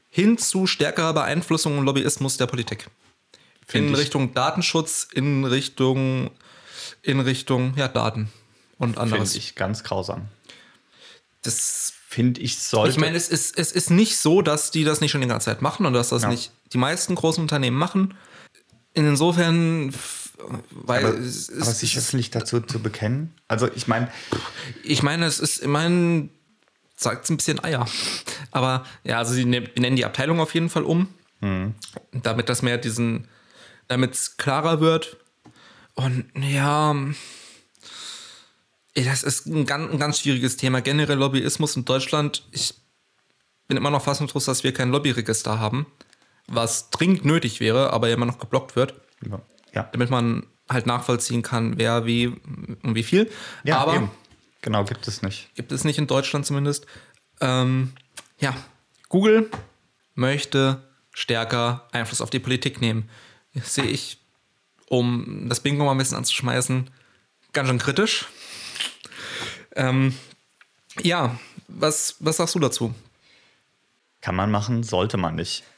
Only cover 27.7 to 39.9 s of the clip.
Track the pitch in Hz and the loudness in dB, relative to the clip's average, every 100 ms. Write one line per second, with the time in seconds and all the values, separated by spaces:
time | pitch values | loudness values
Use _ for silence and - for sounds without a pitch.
27.7 | 135 117 - - - - - 147 135 127 | -2 -2 -4 -6 -6 -10 -12 -6 0 2
28.7 | 131 131 - - 117 117 123 123 123 120 | 0 -4 -10 -2 0 0 2 2 2 0
29.7 | - 123 131 107 - 135 165 156 170 165 | 0 2 2 0 0 0 2 0 0 0
30.7 | 170 - 165 185 - _ _ 101 95 98 | 0 2 2 2 -4 _ _ -2 -2 -2
31.7 | 107 - - - 127 120 117 120 123 123 | -6 -12 -16 -10 -4 -2 -2 -2 0 0
32.7 | 120 123 110 117 117 - _ _ - - | 0 -2 -2 -2 -2 -8 _ _ -20 -20
33.7 | - _ 127 127 - - - 143 139 156 | -20 _ 0 0 0 -6 -4 -2 0 0
34.7 | 160 160 165 160 - _ _ - - - | 2 4 2 0 -12 _ _ -20 -20 -20
35.7 | - - - 131 127 - - 139 139 139 | -20 -14 -4 -2 -2 -4 -6 -2 2 2
36.7 | 151 151 147 139 147 - - - - _ | 2 2 2 -2 -6 -12 -20 -20 -20 _
37.7 | _ - - - - - - - _ _ | _ -20 -18 -16 -16 -20 -20 -20 _ _
38.7 | _ _ - 127 135 143 - - 156 135 | _ _ -2 0 0 0 -2 -2 -2 0
39.7 | 147 156 | -2 -2